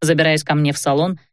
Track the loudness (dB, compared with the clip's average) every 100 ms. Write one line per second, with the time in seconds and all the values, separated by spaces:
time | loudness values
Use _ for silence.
0 | -2 2 2 0 0 0 0 0 -2 0
1 | 0 -4 _